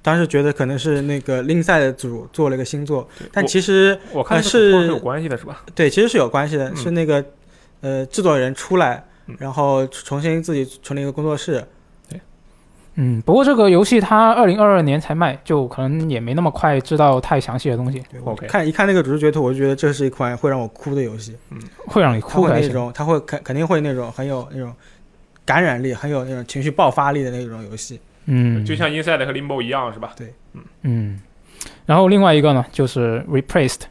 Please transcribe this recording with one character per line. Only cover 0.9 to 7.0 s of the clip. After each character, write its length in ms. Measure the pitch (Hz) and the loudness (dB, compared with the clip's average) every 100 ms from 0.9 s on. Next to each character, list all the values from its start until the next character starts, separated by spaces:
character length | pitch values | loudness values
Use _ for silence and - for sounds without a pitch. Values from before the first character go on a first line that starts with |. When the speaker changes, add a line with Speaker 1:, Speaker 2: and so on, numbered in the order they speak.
| 143 | -2
Speaker 1:
那 180 | 143 143 | -2 -4
个 240 | 131 127 | -4 -4
Inside 480 | 131 170 165 165 135 | 0 0 2 2 2
组 300 | 131 127 117 - | -2 -10 -10 -10
做 180 | - 147 | -2 -2
了 60 | |
一 20 | 131 | 0
个 60 | |
新 220 | 127 147 | -6 -8
作， 200 | 143 139 - - | -4 -6 -6 -18
Speaker 2:
对， 80 | - | -6
Speaker 1:
但 120 | 202 | -2
其 140 | 156 185 | 0 0
实， 400 | 185 196 196 196 - | 2 4 4 2 -6
Speaker 2:
我， 60 | 147 | -6
我 40 | |
看 180 | - - | 0 0
是 160 | 208 240 | 2 4
Speaker 1:
呃， 140 | 202 | 6
是， 40 | 185 | 6
Speaker 2:
和 40 | |
是 40 | 170 | 4
有 120 | 156 | 0
关 220 | 123 143 | -4 -4
系 60 | 165 | -6
的 100 | 123 | -8
是 60 | |
吧？ 200 | - - - | -10 -18 -10
Speaker 1:
对， 140 | - 151 | 0 2
其 120 | 190 | 4
实 60 | 226 | 2
是 100 | 208 | 2
有 120 | 123 | 2
关 180 | 139 147 | 0 -2
系 80 | |
的， 140 | 151 131 | -2 -4
Speaker 2:
嗯。 60 | 165 | -4
Speaker 1:
是 140 | 147 | -4
那 140 | 170 | -2